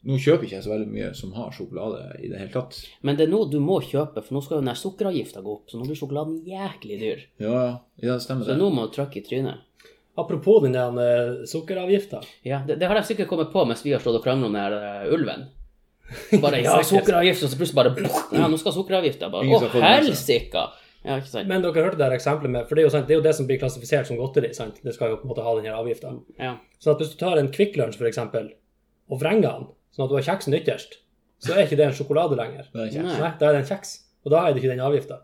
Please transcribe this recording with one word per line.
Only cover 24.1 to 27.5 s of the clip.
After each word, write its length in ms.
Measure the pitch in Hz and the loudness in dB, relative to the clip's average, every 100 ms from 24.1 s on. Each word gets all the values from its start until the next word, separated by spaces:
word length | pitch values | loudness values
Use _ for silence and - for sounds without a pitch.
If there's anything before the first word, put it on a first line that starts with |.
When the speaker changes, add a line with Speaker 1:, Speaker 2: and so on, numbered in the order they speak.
| 120 | -4
Speaker 3:
godteri, 300 | 131 139 120 - | 0 0 0 -6
sant? 240 | 113 104 | -12 -10
Det 120 | 120 | -10
skal 180 | 113 117 | -4 -2
jo 60 | 110 | -2
på 80 | 131 | -6
en 20 | |
måte 100 | 117 | -6
ha 80 | 113 | -2
den 140 | 113 110 | -2 -2
her 80 | 110 | -6
avgiften. 460 | 120 113 135 123 - - | -4 -6 -8 -14 -18 -10
Speaker 2:
Ja. 140 | 127 120 _ _ | -10 -10 _ _
Speaker 3:
Så 120 | - | 0
at 80 | 151 | 2
hvis 100 | 156 | 0
du 60 | - | -2
tar 180 | 175 170 | 0 2
en 120 | 135 | 2